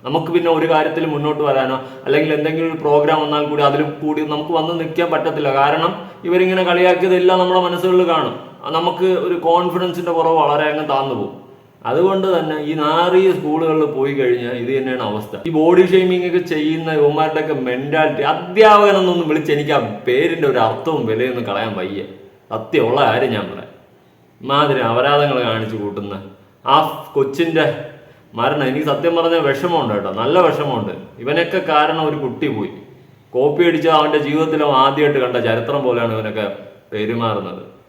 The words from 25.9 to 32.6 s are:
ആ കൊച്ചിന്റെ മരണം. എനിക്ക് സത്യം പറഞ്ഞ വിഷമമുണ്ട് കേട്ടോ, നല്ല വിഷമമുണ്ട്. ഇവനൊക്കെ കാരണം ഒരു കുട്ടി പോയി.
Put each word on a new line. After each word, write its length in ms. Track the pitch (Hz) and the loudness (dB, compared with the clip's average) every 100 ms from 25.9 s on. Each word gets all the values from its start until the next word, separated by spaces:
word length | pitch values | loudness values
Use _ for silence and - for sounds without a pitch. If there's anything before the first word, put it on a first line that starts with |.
| 98 101 98 98 - _ _ 127 | -8 -8 -10 -14 -20 _ _ 0
ആ 40 | 143 156 - - 143 | 2 2 -6 -6 -2
കൊച്ചിന്റെ 500 | 135 - 165 160 147 - - - - - _ | -2 -2 -2 0 0 -2 -10 -18 -20 -20 _
മരണം. 320 | 113 127 147 131 | -4 -2 0 -2
എനിക്ക് 200 | 139 156 | -2 -2
സത്യം 300 | 139 165 170 | 0 0 2
പറഞ്ഞ 200 | 165 165 | 2 2
വിഷമമുണ്ട് 580 | 143 135 175 170 120 | 0 0 0 0 0
കേട്ടോ, 180 | 104 95 | -2 -4
നല്ല 280 | 98 123 175 | -4 0 2
വിഷമമുണ്ട്. 520 | 165 139 147 117 92 90 - - | 2 2 -4 -4 -6 -10 -14 -12
ഇവനൊക്കെ 400 | 120 160 165 190 | -4 -2 -2 -2
കാരണം 500 | 180 151 151 160 156 | 0 0 2 0 -2
ഒരു 80 | 147 | -2
കുട്ടി 320 | 135 113 143 | -6 -4 -4
പോയി. 200 | 107 | -4